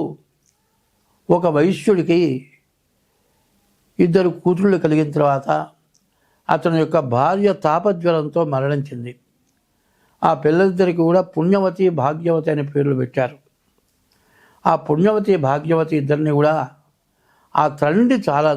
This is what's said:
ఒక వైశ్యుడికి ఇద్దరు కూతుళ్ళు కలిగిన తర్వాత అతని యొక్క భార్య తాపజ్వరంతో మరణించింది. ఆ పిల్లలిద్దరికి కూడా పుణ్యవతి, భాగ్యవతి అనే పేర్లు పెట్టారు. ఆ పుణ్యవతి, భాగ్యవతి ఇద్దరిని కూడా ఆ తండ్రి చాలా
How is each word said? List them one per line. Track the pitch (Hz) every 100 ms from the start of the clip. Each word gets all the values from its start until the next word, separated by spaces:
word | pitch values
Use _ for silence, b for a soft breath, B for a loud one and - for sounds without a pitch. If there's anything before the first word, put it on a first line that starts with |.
| 170 151 _ _ _ _ _ _ _ _ _ _ -
ఒక | 175 175 151
వైశ్యుడికి | 160 190 - 190 151 170 165 131 - _ _ _ _ _ _ _ _ _ _ _ _ _ _ -
ఇద్దరు | 180 170 180 175
కూతుళ్ళు | 180 175 202 185
కలిగిన | 165 151 151 143
తర్వాత | 147 139 - 156 156 _ _ _ _ _ _ _ -
అతని | 160 170 165
యొక్క | 156 160 139 120
భార్య | 143 196 202 196
తాపజ్వరంతో | 160 156 202 180 170 165 151 170 160
మరణించింది. | 135 139 143 143 123 120 123 _ _ _ _ _ _ _ _ _ -
ఆ | 165 151
పిల్లలిద్దరికి | 147 165 196 180 185 170 165
కూడా | 180 180
పుణ్యవతి, | - 165 196 190 180 190 165
భాగ్యవతి | 131 156 170 165 156
అనే | 151 143
పేర్లు | 147 143 131
పెట్టారు. | 123 - 127 147 _ _ _ _ _ _ _ b b b b b
ఆ | - 165 156
పుణ్యవతి, | 151 196 214 202 185 139
భాగ్యవతి | 143 156 165 160 160
ఇద్దరిని | 139 147 151 147
కూడా | 151 156 131 - _ _ _ _ _ _ _
ఆ | - 151 143
తండ్రి | 147 175 240 254 196
చాలా | 143 151